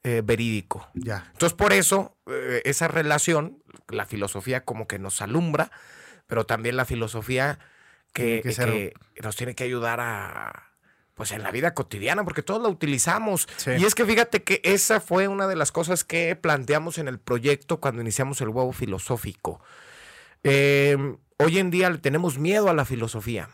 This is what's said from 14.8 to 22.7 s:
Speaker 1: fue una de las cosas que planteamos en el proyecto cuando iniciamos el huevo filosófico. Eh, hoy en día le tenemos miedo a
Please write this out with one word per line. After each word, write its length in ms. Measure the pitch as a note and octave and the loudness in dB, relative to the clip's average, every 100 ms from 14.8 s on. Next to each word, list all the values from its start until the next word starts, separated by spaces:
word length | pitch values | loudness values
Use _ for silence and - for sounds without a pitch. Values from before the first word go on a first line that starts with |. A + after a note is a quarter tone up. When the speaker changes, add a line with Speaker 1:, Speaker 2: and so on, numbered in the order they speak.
| - A3 | 4 2
Speaker 1:
fue 300 | - F3 G3 | 2 2 2
una 180 | G3 G3 | 0 -2
de 80 | F3+ | 0
las 140 | D3 | 0
cosas 320 | - D#3+ F3+ | 0 0 0
que 300 | - E3 E3 F3+ | 0 0 0 0
planteamos 600 | E3 D3 A#2+ D3 E3 E3+ | 0 0 2 0 0 -6
en 80 | D3 | -6
el 140 | B2 | -8
proyecto 580 | - B2 B2 C#3+ - E3 | -2 0 2 0 0 -2
cuando 200 | C#3 A#2 | -2 -2
iniciamos 380 | A#2 G2+ C3+ C#3 | -4 -2 -2 -2
el 80 | A2+ | -4
huevo 240 | A2+ B2+ | 0 -2
filosófico. 880 | B2+ G#2+ F#2 - A#2+ G#2+ - - D#2+ - - - - - - - _ | -2 -4 -6 -4 -4 -4 -8 -8 -10 -16 -20 -20 -20 -20 -20 -20 _
Eh, 720 | D3 C#3 C#3 C#3 C#3+ C#3+ C#3 - _ _ | 2 6 6 6 4 2 0 -8 _ _
hoy 200 | D3+ F3 | 4 4
en 120 | F#3 | 2
día 200 | F3 F#3 | 2 2
le 80 | E3 | 2
tenemos 400 | C#3 D3 F3+ C3 | 0 0 0 0
miedo 300 | D#3 G#3 | 2 4
a 60 | G3+ | 4